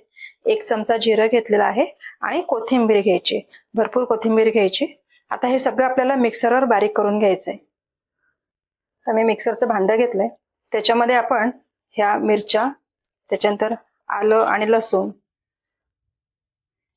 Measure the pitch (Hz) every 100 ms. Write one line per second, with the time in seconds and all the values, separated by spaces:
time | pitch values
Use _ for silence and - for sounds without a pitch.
0 | _ - - _ - 220 - 220 214 226
1 | 220 214 220 240 220 208 202 202 320 -
2 | - - - 285 - - - 262 220 208
3 | 196 180 - 214 - - _ 214 214 247
4 | 247 226 226 220 220 220 196 - 302 -
5 | _ _ - 214 247 262 262 233 254 262
6 | 254 269 233 220 233 254 262 226 208 214
7 | 208 208 208 185 - 202 _ _ _ _
8 | _ _ _ _ _ _ _ _ _ _
9 | - 220 226 214 - 214 233 202 190 220
10 | 240 196 220 - _ _ _ 214 208 233
11 | 240 247 226 247 233 - _ _ _ -
12 | 208 208 214 208 208 214 254 277 _ _
13 | _ _ - 220 214 208 220 226 _ _
14 | - 202 214 220 220 202 214 226 226 190
15 | 202 - _ _ _ _ _ _ _ _
16 | _ _ _ _ _ _ _ _ _